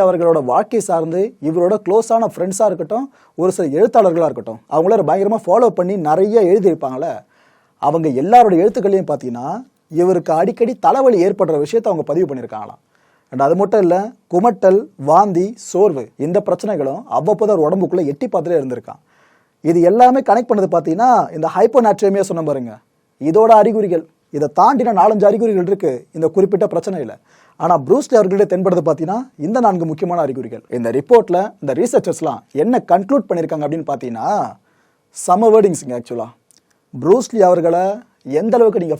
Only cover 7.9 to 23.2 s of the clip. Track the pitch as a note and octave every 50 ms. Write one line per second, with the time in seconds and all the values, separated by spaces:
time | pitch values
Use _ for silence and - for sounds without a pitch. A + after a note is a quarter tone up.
7.9 | D3+ E3 D#3+ D#3 B2 B2+ C#3+ F#3+ A#3 B3 A#3 G#3 F#3 D#3+ F#3 G#3 G3 B3+ F#3+ G3+
8.9 | G3 F#3+ E3+ C#3+ D3 C3 B2+ B2 A#2+ A#2+ B2+ D3 F#3 A#3+ C4 - _ _ _ _
9.9 | D#3 D#3+ F3 F#3 F#3 F3+ - - D#3+ D#3+ F3+ G#3+ - - A#3 A#3+ B3 - - E3
10.9 | G#3+ C4+ C#4 C4 A3+ F3+ F3 G3+ G3+ - F#3+ D#3 D#3 D3 D3+ D3+ - A#3 A3+ A3+
11.9 | F#3 D#3 C#3 - D3 F3 F#3 D3+ C#3 B2+ A#2+ - A2 G#2+ G#2 G#2 - _ _ _
12.9 | _ _ _ _ _ _ _ _ C3 B2+ C#3 D3 F3 F3+ G3+ G3 A3+ G#3+ F#3+ E3
13.9 | F3 F#3 G3+ A#3 - _ _ _ E3 F3 G3+ A#3+ G3 - - F#3+ F#3+ G#3 C#4 -
14.9 | _ - C3+ C#3+ D#3+ F3+ G#3 G#3 F3 E3+ F#3 G#3 A#3+ - - - - F3+ G#3 G3+
15.9 | D#3+ C3 A2 - _ - C#3 D#3+ F3 G3+ - F#3+ F3+ - - G#3 G3+ D#3 C#3 C3+
16.9 | C#3+ F#3+ B3 - - C3+ D3 G3+ G#3 - A3 G#3 G#3 E3 D#3 D3+ F#3 G3 F#3 C#3+
17.9 | F3 F#3 E3+ C#3 - - B3+ A#3 - F3+ D3+ F3 F3 D#3 C3+ C3 B2 A#2 - -
18.9 | - - _ _ _ _ _ _ _ _ _ _ _ _ - D#3 E3+ F3 E3+ F3
19.9 | G3+ A#3 B3 B3+ B3+ C4+ - - G3+ A#3+ A#3+ - A#3 G#3 F#3+ E3 F3 E3+ D3 D#3+
20.9 | D#3+ F#3+ A#3+ B3+ A#3+ G3 D#3+ - E3+ D#3+ D#3 D#3+ - F#3 A3 A3+ - C4+ A3+ G#3+
21.9 | G3+ G3+ G#3+ G3 F#3+ G3 F#3+ - F#3 E3 D#3+ D3 C#3 C3+ B2 A#2 G#2+ - _ _
22.9 | _ _ _ _ _ _